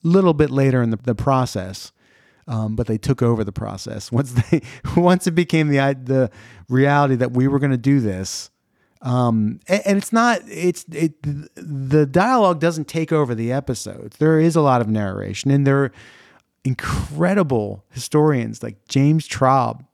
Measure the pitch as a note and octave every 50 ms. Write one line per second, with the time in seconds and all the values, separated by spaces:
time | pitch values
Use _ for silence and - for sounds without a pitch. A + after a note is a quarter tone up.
0 | _ E3 E3+ F#3+ F#3+ F3+ D#3+ D3 D3+ C#3+ C3 C#3 C#3 C#3 B2+ B2+ A#2+ A#2 A2 G#2
1 | - B2+ A#2 G2+ - C#3 C3+ C3 B2+ - - G#2 F#2 F#2 F#2+ - - - _ _
2 | _ _ _ _ _ _ _ _ _ - A#2+ A2 A2 G#2+ A2 A2 A#2+ - A2 G#2+
3 | - - C3+ - B2 A#2 A#2 A2 A2 G2+ G2+ - G#2+ G#2 G2 - - - A2 G#2
4 | - - A#2+ A#2 C#3+ B2+ B2 A#2+ A2+ - - D#3 - - - - - - - F3
5 | F3 F3+ F#3 F3+ - F#3+ E3 E3+ F3 E3 - D#3+ D#3 D3+ C#3+ C#3 C#3 C#3 C#3 C3+
6 | B2+ B2 C3+ C3 B2+ A#2 _ - - - - - - _ B2 C3 C3+ C#3+ C#3+ C#3+
7 | C#3+ C#3 C3+ A#2+ B2+ B2 B2 B2+ C3 C3+ C#3 C3+ C3+ C#3 C3+ B2 A#2 C#3 C#3 C#3+
8 | A#2 G#2 F#2+ F#2 F#2+ - - - - - _ _ _ _ _ _ _ _ _ _
9 | - C3 B2 B2+ B2 A#2+ A#2 A2 G#2+ G#2+ - - _ - F3+ G#3 G#3 G3 G3+ G3+
10 | - - - A3+ A#3 A#3+ A#3 F3+ - - - D#3+ E3+ F3+ E3+ - - - D#3+ D3
11 | E3 D#3+ D3 _ - D3 D3 C#3+ D3+ - _ - F3 F3 D3 C3+ C3+ C3 C#3+ D3+
12 | D3+ C#3 C3 F3 F#3+ A#3+ C4 B3 G#3+ F#3 F3 D#3 D3 E3+ E3 D#3+ D3+ - - E3
13 | D#3+ D#3 E3 D#3 D3 A#2+ A#2+ A2 A2+ A#2 B2+ C#3 C3+ - B2+ - - G#2 - -
14 | - G#2+ - - D3 D#3 D#3+ D#3 D#3+ E3+ D#3 E3 D3+ C#3 B2+ B2 A#2 G#2+ A2 G#2+
15 | G#2 G2 F#2+ G2+ G2 G2 G2 - - C#3 C#3 C#3 C#3 C3+ C#3 C#3 C#3 B2+ - -
16 | - - - - - _ _ _ _ _ _ _ _ C3+ C3 - - - - -
17 | - - D3 D3+ E3 F3+ G3 G#3 F3+ C#3+ C3 A#2 G#2 G2+ G#2 G2+ _ _ _ B2+
18 | - - - D3+ D3+ D#3 D3 B2+ A#2 A2+ A2 - - A2+ G#2 _ _ _ - C3+
19 | C#3 C#3+ D#3 D#3+ D3+ - - - C3+ B2+ C3+ C3+ A#2+ A#2 A2+ - - _